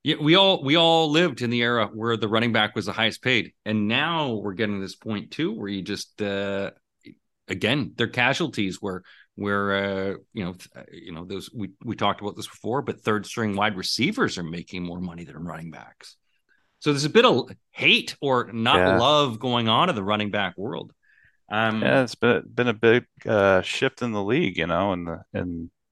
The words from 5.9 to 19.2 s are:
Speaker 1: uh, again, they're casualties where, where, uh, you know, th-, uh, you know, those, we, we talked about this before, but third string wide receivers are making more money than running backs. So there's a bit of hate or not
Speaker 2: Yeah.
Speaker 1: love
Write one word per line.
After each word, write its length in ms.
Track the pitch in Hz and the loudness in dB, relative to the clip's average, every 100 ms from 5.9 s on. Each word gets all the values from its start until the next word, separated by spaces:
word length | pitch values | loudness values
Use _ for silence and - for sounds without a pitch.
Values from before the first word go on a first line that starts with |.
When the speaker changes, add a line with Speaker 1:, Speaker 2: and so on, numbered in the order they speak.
| 95 - - | -8 -10 -8
Speaker 1:
uh, 500 | 104 98 98 98 98 - _ _ - - _ _ - | -4 -4 -4 -4 -6 -10 _ _ -20 -20 _ _ -12
again, 440 | 90 104 143 107 - | -4 0 0 -2 -4
they're 120 | 117 | -4
casualties 720 | 123 123 139 160 110 98 87 | 0 0 0 -2 -4 -4 -4
where, 220 | 101 92 - - _ | -8 -8 -12 -20 _
where, 400 | - 101 101 101 | -8 -2 0 0
uh, 400 | 98 98 95 98 95 - | 0 0 -2 -4 -6 -10
you 120 | - | -8
know, 80 | 90 | -8
th-, 160 | 87 - - | -10 -18 -20
uh, 60 | - | -20
you 200 | 87 85 | -20 -16
know, 120 | 80 | -14
those, 260 | 90 95 90 | -10 -10 -10
we, 180 | 123 98 - | -10 -10 -10
we 120 | 117 98 | -8 -2
talked 240 | 104 95 | 0 0
about 160 | 104 101 | -6 -8
this 100 | 101 | -14
before, 360 | - 104 127 | -10 -4 -4
but 180 | 113 110 | -4 -4
third 260 | - 107 98 | 0 0 -2
string 300 | - 107 98 | -4 -2 0
wide 200 | 107 92 | 0 0
receivers 640 | 90 - 143 226 175 - | -6 0 0 0 -2 -2
are 40 | |
making 400 | 80 85 - 92 | -8 -10 -10 -10
more 180 | 87 90 | -8 -8
money 240 | 90 85 | -10 -10
than 120 | 85 76 | -16 -14
running 260 | 85 82 82 | -12 -12 -14
backs. 460 | 76 52 _ - - _ _ _ _ _ _ | -16 -20 _ -20 -20 _ _ _ _ _ _
So 120 | 151 | -2
there's 120 | 143 | 0
a 60 | 147 | 2
bit 140 | 214 | 4
of 260 | 247 135 - - _ | 6 4 0 -12 _
hate 460 | - 135 226 - - | -2 2 2 0 -6
or 300 | 139 123 120 | 0 0 0
not 240 | 113 117 156 | -2 2 4
Speaker 2:
Yeah. 220 | 185 190 | 6 4
Speaker 1:
love 400 | 127 151 | 4 4